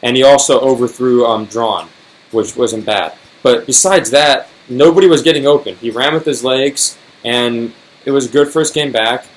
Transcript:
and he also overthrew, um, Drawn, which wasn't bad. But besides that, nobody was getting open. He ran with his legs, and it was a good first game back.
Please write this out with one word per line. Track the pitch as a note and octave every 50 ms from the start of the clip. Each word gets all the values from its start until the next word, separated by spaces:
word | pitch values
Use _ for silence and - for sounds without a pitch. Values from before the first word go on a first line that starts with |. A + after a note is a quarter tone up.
and | - A#2+ B2
he | C3
also | C3 C3+ C#3 C#3 C#3 - C#3+ B2+
overthrew, | B2+ C3+ C3 A#2+ B2 A#2+ - - B2+ B2+ B2 A#2+ A#2+
um, | A#2 A2+ A2 A2
Drawn, | G#2 G2+ A2+ A#2 A2 G2+ F2 E2 - - _ _ _ _ _ _ _
which | - A2+ G#2+ - -
wasn't | - B2 A2 A2+ A2 G#2+
bad. | G#2 G#2+ G2 E2+ D#2+ - - _ _ _ _
But | _ C3+ B2 A#2 -
besides | - B2+ - - F#3+ G3 F3+ C3 A2+
that, | B2 C#3+ D3+ D3 C3+ - - - _ _ _ _
nobody | B2 B2+ C#3+ D#3+ D#3+ F#3 G3
was | F#3 E3 C#3+
getting | B2+ D#3+ D#3+ D3 C3+
open. | C#3 D3 C#3 - G#2 F2+
He | F#2 A#2 A#2
ran | G#2 A2+ B2+ D3 D#3
with | D#3+ D#3
his | D#3 C#3 A#2 A#2
legs, | C3 C3 C3 C3+ C#3+ C#3 - - - - - - _ _ _ _
and | A#2 A#2+ B2 A#2+ A#2+ A#2+ A#2 A#2 A2+ - _ _ _ _ _ _
it | -
was | C#3 C#3 C3
a | A#2+
good | A#2 C#3+ C#3+ C#3+
first | - D#3+ D#3 D3 -
game | D3+ D3 C#3+
back. | A#2+ A2+ A2 A2+ B2 B2+ - - _